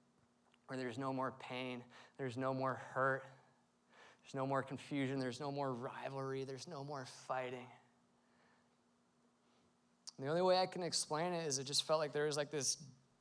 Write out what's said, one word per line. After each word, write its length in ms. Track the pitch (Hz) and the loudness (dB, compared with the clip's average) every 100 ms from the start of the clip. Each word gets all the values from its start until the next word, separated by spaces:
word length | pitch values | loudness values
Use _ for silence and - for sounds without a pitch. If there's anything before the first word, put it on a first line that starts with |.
| _ _ _ _ _ _ - | _ _ _ _ _ _ -8
where 100 | 131 | -4
there's 220 | 127 117 | -4 -2
no 160 | 135 | -2
more 180 | 131 131 123 | 0 -2 -4
pain, 420 | - 127 127 123 117 - - - | -8 -6 -4 -6 -10 -18 -18 -6
there's 180 | 135 120 | -4 0
no 160 | 131 | 0
more 300 | 131 131 123 - | 2 2 0 -2
hurt, 320 | 131 135 131 - - - _ _ _ _ - - - | 2 4 2 -2 -18 -20 _ _ _ _ -20 -20 -20
there's 120 | - | -8
no 120 | 139 135 | -2 2
more 160 | 135 | 2
confusion, 560 | 131 131 - 143 131 135 | 0 -6 -2 0 2 2
there's 220 | 131 120 | 0 -2
no 100 | 147 | -4
more 220 | 139 139 | 0 0
rivalry, 720 | 120 127 117 131 135 135 135 | 0 -4 -4 -6 -4 -2 -2
there's 240 | 135 135 175 | -4 -6 -8
no 160 | 151 | -8
more 220 | 139 147 127 - - | -6 -6 -8 -10 -4
fighting. 400 | 131 127 127 123 - - _ _ _ _ _ _ _ _ _ _ _ _ _ _ _ _ _ _ _ _ _ - - | -2 -2 -6 -10 -18 -20 _ _ _ _ _ _ _ _ _ _ _ _ _ _ _ _ _ _ _ _ _ -16 -6
And 80 | 135 | 0
the 40 | |
only 120 | 170 | 4
way 160 | 185 185 | 6 6
I 80 | 185 | 4
can 160 | 180 | 0
explain 500 | 170 - - 151 175 | 0 0 2 2 2
it 140 | 170 160 | 0 2
is 120 | 135 | 0
it 60 | |
just 200 | 135 143 - | 2 0 4
felt 120 | 156 | 4
like 140 | 151 | 4
there 140 | 147 151 | 2 2
was, 100 | 147 | 2
like, 140 | 143 | 0
this 260 | 156 127 - - - _ _ | 0 0 0 -4 -20 _ _